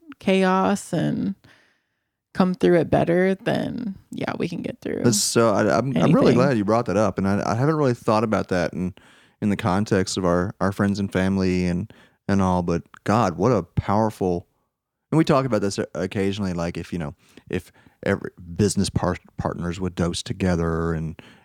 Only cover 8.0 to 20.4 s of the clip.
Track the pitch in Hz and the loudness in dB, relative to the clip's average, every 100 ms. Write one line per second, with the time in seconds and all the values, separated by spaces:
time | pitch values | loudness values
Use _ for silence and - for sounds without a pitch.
8 | - 107 113 98 95 92 85 71 90 - | 2 2 2 0 0 -2 -2 -2 -6 -8
9 | - - _ _ 107 98 95 92 107 101 | -18 -20 _ _ -2 0 0 0 2 0
10 | 95 - 92 87 92 - 92 95 101 98 | 0 0 2 2 0 -2 -2 0 0 0
11 | 98 98 95 98 92 90 90 87 104 - | -2 0 0 2 0 0 0 -2 -6 -12
12 | - _ - 101 92 90 87 85 - - | -20 _ -2 0 2 0 0 -4 -6 -8
13 | - 107 104 80 107 113 85 - - 98 | 0 2 2 0 0 0 -2 -4 -2 0
14 | 110 - 95 87 - _ _ _ _ _ | 0 -2 -2 -2 -6 _ _ _ _ _
15 | _ 151 160 147 135 107 98 98 - - | _ 0 2 2 2 0 0 -4 -6 -6
16 | 92 107 98 98 98 85 85 85 82 90 | -6 -2 -2 -2 -4 -4 -4 -6 -8 -6
17 | 76 - _ - - 80 - _ _ _ | -8 -10 _ -20 -8 -8 -8 _ _ _
18 | - 98 - - 87 85 104 95 90 - | -2 -2 -4 -12 -8 0 2 2 -2 0
19 | 90 87 - - 87 - 87 85 92 87 | -2 -4 -8 -6 -6 -4 -6 -6 -6 -2
20 | 85 85 - 107 | -2 -2 -8 -4